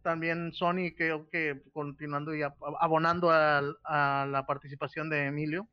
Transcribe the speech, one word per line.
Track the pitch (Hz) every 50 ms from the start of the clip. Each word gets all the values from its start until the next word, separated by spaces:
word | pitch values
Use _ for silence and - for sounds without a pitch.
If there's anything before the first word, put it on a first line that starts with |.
También | _ 170 165 160 160 165 165 170 170 165 -
Sony, | - 180 170 175 185 185 165 160
creo | - 165 160 160 151 156 156
que | - 170 160 151 139 135 _ - _
continuando | 156 147 143 139 - 151 147 147 143 151 156 156
y | 151
ab-, | 147 143 143 _ - 147 151 -
abonando | 165 165 160 156 160 165 170 175 175 170
al, | 160 160 156 151 147 143 143 143 160 - _
a | 156 156 147 143 139 139 139 139 139
la | 139 135 135
participación | - 143 139 - 143 143 139 151 139 - 160 156 160
de | 156 147 143
Emilio | 139 143 147 151 151 151 180 214 _